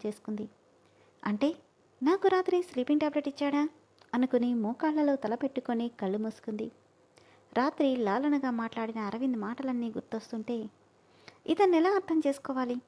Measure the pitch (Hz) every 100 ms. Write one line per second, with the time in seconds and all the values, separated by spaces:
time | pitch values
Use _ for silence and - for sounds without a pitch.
0 | 214 208 - 208 208 _ _ _ _ _
1 | _ - 208 208 285 - _ _ _ -
2 | 269 381 381 370 370 359 359 254 247 294
3 | 302 294 285 285 285 294 311 - _ _
4 | - 240 254 240 247 233 208 254 311 302
5 | 285 277 214 240 269 254 - 233 233 -
6 | 190 214 220 - - 214 226 - _ _
7 | _ _ _ - _ - 277 - 277 254
8 | 202 220 294 285 262 233 226 226 226 226
9 | 208 226 262 233 208 240 262 247 233 220
10 | - 220 - 226 220 233 220 _ _ _
11 | _ _ - _ - 330 381 330 359 392
12 | 370 320 285 277 - 262 247 247